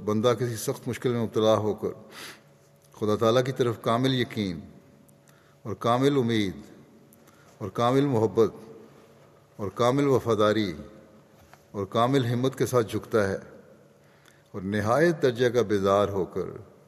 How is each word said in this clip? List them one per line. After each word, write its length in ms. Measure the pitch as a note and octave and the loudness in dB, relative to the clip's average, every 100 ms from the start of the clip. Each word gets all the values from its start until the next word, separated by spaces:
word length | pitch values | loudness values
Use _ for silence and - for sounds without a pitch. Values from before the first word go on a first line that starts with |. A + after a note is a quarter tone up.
بندہ 300 | G2+ G#2+ B2 A2+ | -4 0 2 2
کسی 180 | A#2+ A2 | -2 -6
سخت 320 | - B2+ C3 | -6 -6 -8
مشکل 240 | A2 B2+ | -4 -2
میں 100 | A#2+ | -2
مبتلا 320 | A2 A2+ A2 | -2 2 4
ہو 200 | G#2+ G#2 | 4 0
کر 180 | F#2 F#2 - - - - - _ _ _ _ _ | -4 -6 -8 -18 -18 -18 -20 _ _ _ _ _
خدا 240 | - G#2 G2+ | -6 -2 2
تعالیٰ 280 | A2+ A#2+ | 4 2
کی 80 | B2+ | 0
طرف 280 | C3 A#2+ G#2 | 0 -2 -2
کامل 340 | A#2+ A#2 C3 | -2 0 0
یقین 460 | B2+ A2+ A2+ G2 E2 - - - - _ _ _ _ _ _ | 0 -2 -4 -6 -6 -14 -20 -20 -20 _ _ _ _ _ _
اور 120 | A#2+ | -12
کامل 420 | G2 A#2+ B2 C3+ C#3+ | -4 0 2 2 2
امید 400 | A#2 A2+ G2 D#2 - - - - - - - - - - | 2 0 -2 -6 -16 -20 -20 -20 -20 -20 -20 -20 -20 -14
اور 120 | G2+ | -8
کامل 360 | - A#2+ C3+ C#3+ | -2 2 2 2
محبت 440 | A#2 A2 F#2+ G#2 - - - - - - - - _ _ - | 2 2 4 2 0 -18 -20 -20 -20 -20 -20 -20 _ _ -12
اور 140 | G2+ | -8
کامل 320 | - A#2+ C3+ C#3+ | 0 2 2 2
وفاداری 640 | B2 A#2 G#2+ G#2+ G#2+ G2+ D2+ - - - - _ - - - _ | 2 2 2 2 2 -2 -6 -14 -20 -20 -20 _ -20 -20 -20 _
اور 160 | G#2 F#2+ | -10 -4
کامل 380 | A#2 B2 C#3 A#2+ | 0 2 2 0
ہمت 320 | A#2+ C3 C3 | -2 -2 -2
کے 80 | B2 | 0
ساتھ 200 | B2 G#2 | 0 0
جھکتا 360 | G#2 - A2+ G2 | -4 -2 0 0
ہے 100 | F#2+ - - - - _ _ _ _ _ _ _ | -2 -8 -20 -20 -20 _ _ _ _ _ _ _
اور 120 | G#2+ | -10
نہایت 600 | F#2 G#2 G#2 C3 E3+ E3 | -4 -2 0 2 2 2
درجہ 260 | C3+ A#2 B2 | 0 2 2
کا 140 | A#2+ | 2
بیدار 460 | G#2 G#2 G2 G2+ G2 | 2 2 4 4 4
ہو 160 | G2 | 0
کر 240 | E2 F#2+ F2 - - - | -4 -4 -8 -10 -18 -20